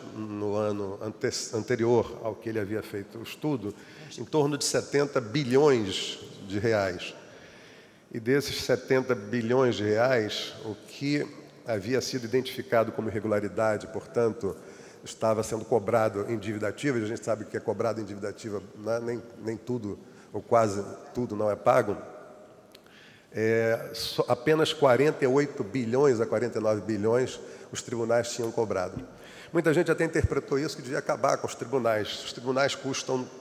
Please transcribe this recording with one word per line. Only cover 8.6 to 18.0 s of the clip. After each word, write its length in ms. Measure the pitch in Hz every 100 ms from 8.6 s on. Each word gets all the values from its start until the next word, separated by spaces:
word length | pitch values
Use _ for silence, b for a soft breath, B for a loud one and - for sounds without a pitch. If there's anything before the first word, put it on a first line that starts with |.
setenta 520 | - 127 - 131 123
bilhões 600 | 120 104 120 113 127 127 98
de 80 |
reais, 720 | 104 107 123 127 107 - - -
o 100 | 110
que 520 | 101 - - 139 147 123 - - - -
havia 340 | 110 92 127
sido 240 | - 120
identificado 680 | 113 127 127 - 110 117 110
como 160 | - 110
irregularidade, 800 | 107 107 104 101 90 110 107 -
portanto, 680 | 101 - 120 117 104 95 87 B B B B
estava 380 | - - 110 110
sendo 220 | 107 110
cobrado 600 | 107 117 101 113 110 98 104
em 100 | 117
dívida 300 | 104 107 104
ativa, 300 | 101 143 120
e 60 |
a 20 | 107
gente 180 | 113
sabe 200 | - 107
que 120 | 110 110
é 40 |
cobrado 400 | - 101 110 110